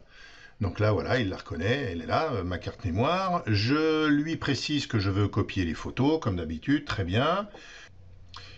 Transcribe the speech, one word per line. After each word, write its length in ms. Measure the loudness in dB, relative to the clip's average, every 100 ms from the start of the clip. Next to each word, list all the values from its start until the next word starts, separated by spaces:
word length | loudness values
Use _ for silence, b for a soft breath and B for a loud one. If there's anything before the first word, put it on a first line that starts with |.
| B B B B B B
Donc 180 | -4 2
là 140 | 2
voilà, 260 | 2 2 0
il 100 | 0
la 80 | -4
reconnaît, 500 | -8 -4 0 0 -2
elle 120 | -6
est 40 | -2
là, 260 | 0 0
euh, 100 | -2
ma 140 | -2 -4
carte 260 | -6 -6
mémoire. 600 | -2 2 2 2 2 0 2
Je 640 | 2 4 4 4 4 4
lui 280 | 4 2 -2
précise 500 | -2 -2 0 -2 0
que 120 | 0
je 100 | 2
veux 180 | 2 2
copier 380 | 2 -2 0
les 80 | -2
photos, 480 | -2 -6 0 2 2
comme 160 | 0 -2
d'habitude, 480 | -4 -6 0 0
très 200 | 0 -4
bien. 440 | 0 2 2 0 -2 B B B B -20 -20 -20 -18 B B